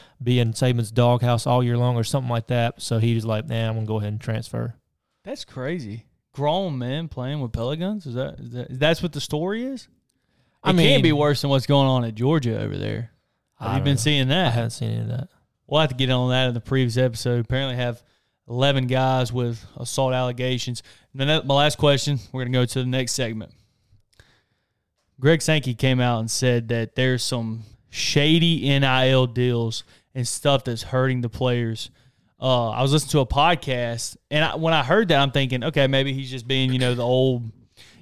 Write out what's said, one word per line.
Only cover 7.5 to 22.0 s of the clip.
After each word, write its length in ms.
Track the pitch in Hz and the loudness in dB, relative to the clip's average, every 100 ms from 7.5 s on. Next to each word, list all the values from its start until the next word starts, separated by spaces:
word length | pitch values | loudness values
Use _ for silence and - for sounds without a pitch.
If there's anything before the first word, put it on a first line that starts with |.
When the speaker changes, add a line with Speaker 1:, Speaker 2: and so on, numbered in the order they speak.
Speaker 2:
pellet 260 | 113 117 160 | -4 -4 -4
guns? 260 | 180 214 147 | -6 -6 -8
Is 80 | |
that, 260 | 120 143 - | -6 -8 -10
is 120 | 120 | -14
that, 280 | 120 - 131 | -12 -10 0
that's 220 | 147 165 | 0 2
what 120 | 175 | -2
the 60 | 147 | -6
story 440 | - 151 175 220 | -6 -4 -4 -6
is? 240 | 262 262 - _ _ _ _ _ _ _ | -6 -10 -14 _ _ _ _ _ _ _
Speaker 1:
I 60 | - | 2
Speaker 2:
It 80 | 180 | 4
can't 240 | 151 262 | 6 6
be 80 | 165 | 4
Speaker 1:
mean, 60 | 147 | 4
Speaker 2:
worse 220 | 147 139 | 2 2
than 80 | 143 | 2
what's 160 | 135 123 | 0 4
going 220 | 143 135 | 4 4
on 160 | 131 117 | 2 0
at 80 | |
Georgia 480 | 110 127 160 117 107 | 0 2 2 0 -2
over 160 | 104 92 | -4 -4
there. 320 | 104 107 117 _ _ _ _ _ | -6 -6 -8 _ _ _ _ _
Speaker 1:
I 40 | |
Speaker 2:
Have 80 | 98 | -4
you 40 | 135 | 0
Speaker 1:
don't 40 | 135 | 2
Speaker 2:
been 80 | 139 | 2
Speaker 1:
know. 40 | |
Speaker 2:
seeing 220 | 143 147 131 | 2 2 2
Speaker 1:
I 120 | 165 160 | 2 2
Speaker 2:
that? 80 | |
Speaker 1:
haven't 160 | 120 113 | 0 -2
seen 200 | - 113 | -4 -4
any 100 | 113 | -4
of 60 | 110 | -4
that. 220 | - - _ _ _ _ | -6 -8 _ _ _ _
Speaker 2:
We'll 160 | 147 | 2
have 80 | 156 | 2
to 60 | 127 | 0
get 160 | 131 | 0
on 180 | 127 127 | 2 2
that 200 | 127 127 | 2 0
in 40 | |
the 80 | 117 | -2
previous 360 | - 135 127 117 | -2 0 2 2
episode. 460 | 127 117 123 120 | 0 0 -2 -2
Apparently 340 | 117 127 135 123 | 0 -4 -4 -4
have 260 | 123 113 _ _ _ _ - | -4 -6 _ _ _ _ -10
eleven 380 | 120 139 135 123 | 0 2 2 0
guys 480 | 127 131 131 120 | 0 2 2 0
with 320 | 123 120 113 - - | -2 -4 -6 -12 -14
assault 380 | 120 - 131 | -8 -2 -2
allegations. 720 | 127 127 123 127 123 127 120 - - _ | 0 -2 -4 -4 -4 -4 -10 -14 -20 _
And 60 | 135 | -4
then 80 | 139 | 0
that, 180 | 156 135 | 0 2
my 80 | 139 | 4
last 240 | 151 147 | 4 4
question, 400 | 147 139 | 4 4